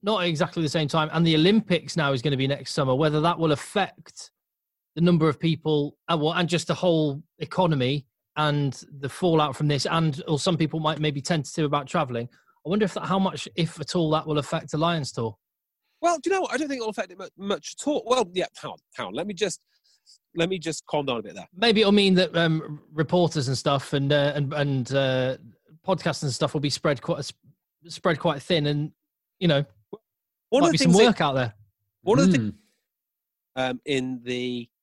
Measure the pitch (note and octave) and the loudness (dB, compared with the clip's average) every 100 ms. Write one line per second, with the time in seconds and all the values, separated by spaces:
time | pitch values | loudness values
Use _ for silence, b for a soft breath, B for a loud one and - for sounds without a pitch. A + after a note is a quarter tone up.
0 | G3 G#3+ F3 D3+ E3 - D#3 E3+ D3+ D#3+ | -2 0 0 0 -2 -2 -2 0 0 0
1 | D3+ D#3+ E3 D#3 E3 A3 - E3+ - - | 0 2 4 4 6 4 2 -2 -2 -2
2 | C#3+ C3+ D3 C3+ C3+ C#3+ - - C3+ B2+ | 0 0 -2 0 0 -2 -4 -2 0 2
3 | D#3 D3+ E3 E3 D#3+ C#3+ - G#3 F#3 - | 2 2 0 0 0 0 -2 -4 -4 -6
4 | - - - _ _ _ _ _ _ - | -20 -20 -20 _ _ _ _ _ _ 0
5 | E3+ F3 D#3 C#3 E3 D#3 D#3 D3+ D3 _ | 4 4 2 0 -2 -2 0 0 -2 _
6 | - E3+ D3+ E3+ F3 E3+ - E3 F#3 E3 | -4 0 0 0 0 -2 -2 -2 2 2
7 | D3+ C#3 - _ D#3 - F3+ D3 B2+ C#3+ | 0 -2 -12 _ -8 0 0 2 0 -2
8 | - _ _ - D3+ D3 C#3 - - C#3+ | -6 _ _ -2 0 0 -2 -6 -18 -12
9 | C3+ - F3 D#3+ D3+ C3 D3+ C#3+ - E3 | -12 -2 2 2 2 0 0 0 0 0
10 | D#3+ C#3+ - D3 - E3 D#3+ D#3+ D#3 D3+ | 0 -2 -4 -2 0 0 0 0 -2 0
11 | D3+ C#3+ - E3+ C3+ - D3+ D3 C3+ F3+ | -2 -4 -2 -2 -2 -4 0 -2 -2 -2
12 | C#3 A#2+ A#2+ b b b D3 G#3 G3+ G#3 | -2 -4 -8 b b b -4 0 0 -2
13 | - F#3+ F#3+ D3+ - - E3 E3+ D3 F#3 | -2 0 0 -2 -10 -4 -4 -4 -4 0
14 | D#3 D3+ D#3 D3+ C#3 D#3+ - D3+ E3 E3 | 2 0 0 -4 -2 -6 -6 -2 0 0
15 | C3 - A2+ G#2+ _ _ _ _ _ _ | -4 -6 -8 -8 _ _ _ _ _ _
16 | E4+ E4 E4 F#4+ F4+ B3 D4+ C4+ A3 G#3 | -2 0 0 -2 0 -2 -4 -4 -6 -6
17 | F#3+ F#3 F#3 - G3 F3 - - - D4 | -10 -10 -16 -12 -4 -4 -6 -6 -2 -2
18 | A3 B3+ F#3+ F3+ D#3+ - C#3+ F2+ _ - | 0 0 0 -2 -6 -8 -14 -14 _ -10
19 | G#2 A2 G3 F3 G3+ - _ b b b | -8 -6 -8 -4 -4 -4 _ b b b
20 | b b _ E3 E3+ F#3+ D#3 D3+ - D3+ | b b _ -4 -2 -2 -6 -10 -4 -4
21 | C#3 A#2+ G2 E2+ - F3 A#3 G#3+ G3+ G#3 | -2 -4 -6 -16 -18 -2 2 4 6 6
22 | G3 F#3 F3 E3+ E3 D#3 D#3 D3 _ D#3 | 6 4 2 2 2 0 -4 -14 _ -4
23 | D#3+ F3+ E3+ D#3 B2+ B2+ D3+ C#3 - C#3+ | 0 2 2 0 -2 -2 0 0 0 -2
24 | C#3 D3 C#3+ D3 C#3 D3+ C#3+ C3+ A#2 C#3 | 2 2 2 0 -4 -2 -2 -2 -2 0
25 | C3+ C3 B2+ C3 A#2 _ _ D#3 - F3+ | 0 0 -2 -6 -14 _ _ -12 -4 -2
26 | E3+ C#3+ D3 A#2+ D3 D#3 C#3 - E3 C#3 | -2 -4 -6 -2 -2 -2 -4 -2 -2 -2
27 | - D3+ C#3+ - _ _ _ _ E3 - | -4 -6 -6 -14 _ _ _ _ -20 -4
28 | F#3 D3 F3 C#3+ - E3+ D3 D3 D3+ _ | -2 0 0 -2 0 0 2 -2 -4 _
29 | _ _ _ _ F3+ C#3+ D3 _ _ - | _ _ _ _ 2 2 0 _ _ -20
30 | _ _ _ _ _ B3 E4 D4 C4 F3+ | _ _ _ _ _ 4 4 4 6 8
31 | A#3 - D#3 C3+ A#2+ - _ _ _ _ | 8 6 0 0 -2 -6 _ _ _ _
32 | F3 A#3+ F#3+ D#3 G#2+ - _ _ _ _ | 2 4 6 4 0 -6 _ _ _ _
33 | _ _ _ _ _ C3 C3 B2+ - C3+ | _ _ _ _ _ -4 -4 -4 -2 -2
34 | B2+ B2+ A#2+ B2 B2 B2 A#2 _ | -2 -8 -6 -4 -4 -6 -10 _